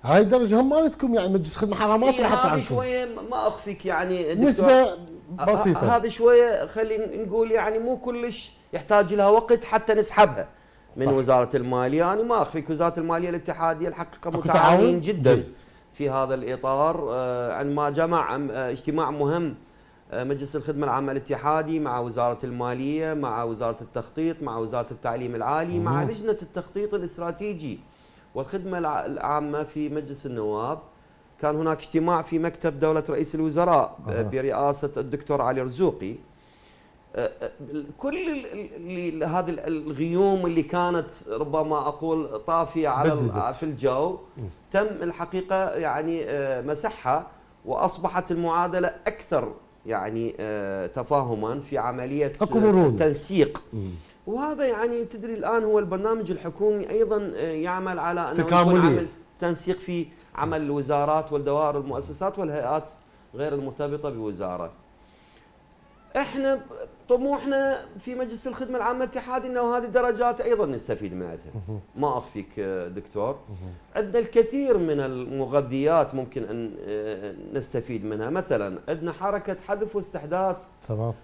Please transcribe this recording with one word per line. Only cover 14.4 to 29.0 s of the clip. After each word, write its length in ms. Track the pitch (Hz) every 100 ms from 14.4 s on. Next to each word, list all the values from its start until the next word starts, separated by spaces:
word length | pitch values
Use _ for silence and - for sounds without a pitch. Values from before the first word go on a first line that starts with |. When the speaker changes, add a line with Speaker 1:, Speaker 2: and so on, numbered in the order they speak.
| 160 165 160 180
Speaker 1:
تعاون 200 | 220 175
Speaker 2:
جدًا 340 | 156 190 127
Speaker 1:
جيد. 240 | 120 - - - - _
Speaker 2:
في 160 | - 143
هذا 240 | 135 131
الإطار. 720 | 131 117 127 131 135 156 170 139
آه، 420 | 123 127 123 120
عندما 380 | 87 143 143 147
جمع، 440 | 143 165 170 123 127 139
آه، 200 | 127 127
اجتماع 400 | 139 - 156 143
مهم، 440 | 147 143 170 165 - - - - _ _
آه، 120 | 117
مجلس 320 | 127 139 139 151
الخدمة 280 | 147 143
العامة 280 | 143 123 139
الاتحادي 680 | 139 139 135 147 156 156 160
مع 200 | 143 123
وزارة 380 | 120 117 120 120
المالية، 680 | 131 120 123 123 135 151 156
مع 280 | 156 135 110
وزارة 320 | 117 110 117 113
التخطيط، 640 | 120 120 - - 165 165
مع 160 | 139 117
وزارة 280 | 110 123 117
التعليم 440 | 117 123 120 123
العالي، 440 | 117 113 151 170 175
مع 260 | 170 -
Speaker 1:
مم. 60 | -
Speaker 2:
لجنة 260 | 220 220 214
التخطيط 520 | 175 180 - 202 208
الاستراتيجي 840 | 202 175 - 170 170 208 180 151 - - _ - - _
والخدمة 440 | - 131 190 185 180
الع-، 280 | 160 147